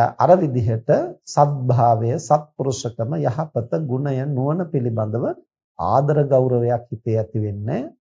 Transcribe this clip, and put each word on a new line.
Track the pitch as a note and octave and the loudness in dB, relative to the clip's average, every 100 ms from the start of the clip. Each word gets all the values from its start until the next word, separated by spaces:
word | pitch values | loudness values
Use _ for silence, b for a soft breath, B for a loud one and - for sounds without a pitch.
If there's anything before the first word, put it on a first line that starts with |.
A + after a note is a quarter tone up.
| A#2+ | 2
අර | - C3+ F#3 | 2 4 4
විදිහට | D#3 B2 A2 A2+ - G#3 F4+ - | 4 0 0 0 0 0 0 -8
සද්භාවය, | - - D3 C#3 B2+ A#2+ A#2+ A2 A#2 D#3 | -4 2 2 2 0 2 4 2 0 -2
සත්පුරුෂකම, | - D3+ - - C3+ B2 A#2+ - A2+ D#3+ | 0 0 0 -6 -4 -4 -6 -6 -4 -2
යහපත, | C#3 B2 D#3+ A#2+ A2 E3 | -2 -2 -4 -6 -4 -4
ගුණය, | D3+ B2+ C#3+ C3 C#3+ | -2 -2 -2 -4 -2
නුවණ | C3 C#3 E3+ E3+ | -2 -2 -2 -2
පිළිබඳව | D3+ A#2+ A2+ G#2+ A2 A3 F4+ _ _ _ - | -2 -2 -2 -2 -2 -4 -6 _ _ _ -6
ආදර | E2+ B2 C#3+ D3+ | 0 2 2 2
ගෞරවයක් | C#3 C3 B2+ B2 A#2+ A#2+ - | 4 4 4 2 2 -2 -4
හිතේ | A2 A#2+ A2 | -8 -2 -2
ඇති | A2 A2 | -2 -4
වෙන්නේ. | G#2+ G2+ G#2+ G3+ C#4+ - | -4 -4 -6 -6 -8 -10